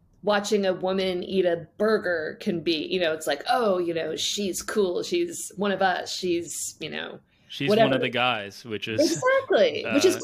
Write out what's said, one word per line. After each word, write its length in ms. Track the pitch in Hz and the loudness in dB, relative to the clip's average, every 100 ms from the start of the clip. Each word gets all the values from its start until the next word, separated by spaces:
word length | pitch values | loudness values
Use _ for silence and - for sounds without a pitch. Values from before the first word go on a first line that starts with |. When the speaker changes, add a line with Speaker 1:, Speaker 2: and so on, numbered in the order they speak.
| _ _ | _ _
Speaker 1:
watching 420 | 180 208 202 214 190 | 0 0 2 2 2
a 60 | |
woman 500 | 180 180 190 185 180 | 0 0 0 0 -2
eat 220 | - 190 | -2 0
a 240 | 180 165 160 - | 2 0 -4 -2
burger 580 | 214 214 180 170 156 - | 2 2 2 -2 -4 -6
can 200 | - 175 | -4 -2
be, 280 | 156 160 - | 0 0 0
you 80 | 180 | 0
know, 140 | 165 | 0
it's 160 | 156 - | 0 -2
like, 160 | 143 - | -2 0
"Oh, 300 | 247 226 185 | 2 4 2
you 160 | 175 | 0
know, 220 | 165 160 160 | -2 -4 -4
she's 440 | - - 202 175 | -4 -2 -4 -4
cool. 420 | - 220 190 180 | -4 0 0 0
She's 480 | - 175 175 165 - - | -2 -2 -2 -4 -10 -4
one 140 | 202 | -2
of 120 | 185 | 2
us. 300 | 190 175 - | 2 0 -4
She's, 640 | - 185 170 170 - - - | -6 -2 -2 -4 -8 -10 -8
you 100 | 151 | -8
know, 300 | 151 - - _ _ - | -8 -8 -12 _ _ -14
Speaker 2:
She's 200 | - 139 | -4 2
one 100 | 202 | 4
Speaker 1:
whatever." 160 | 135 | 4
Speaker 2:
of 60 | 131 | 4
the 80 | 127 | 0
guys, 560 | 120 123 117 101 - | 2 2 0 -4 -12
which 240 | 120 104 - | -8 -6 -2
is, 120 | 110 | 2
Speaker 1:
Exactly, 840 | - 330 508 539 523 320 165 - - | 2 2 2 0 2 4 4 2 -2
which 100 | 285 | 2
is 120 | 359 | 4
Speaker 2:
uh, 40 | - | 2